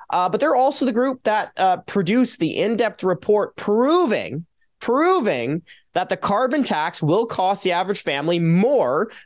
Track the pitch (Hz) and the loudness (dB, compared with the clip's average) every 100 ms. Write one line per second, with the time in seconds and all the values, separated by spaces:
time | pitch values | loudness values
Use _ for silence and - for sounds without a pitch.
0 | - 175 180 196 302 254 262 - 269 220 | -6 -2 0 0 2 2 2 0 -2 0
1 | 269 262 220 214 - - 185 180 - 202 | -2 -2 -2 -2 -2 0 0 0 -2 -4
2 | 170 240 247 - 160 - 196 226 220 - | 0 2 0 0 -4 -2 -2 0 -2 -2
3 | 185 175 - 208 185 - - 208 262 349 | -2 -2 0 0 0 -6 -2 2 2 2
4 | 330 170 90 139 170 _ _ _ - 254 | 2 -2 -4 -8 -12 _ _ _ -2 0
5 | 339 370 208 135 120 160 - - _ 170 | 2 2 0 -2 -2 -4 -8 -20 _ -4
6 | 180 180 - 202 254 294 254 165 160 - | -4 -4 -2 0 0 0 0 -2 -4 -2
7 | 147 190 226 - 185 196 185 175 185 196 | 0 0 0 -2 0 0 0 0 -2 -4
8 | - 139 156 175 165 170 233 269 131 147 | -4 -2 0 0 2 4 4 2 2 0
9 | 220 - | -2 -8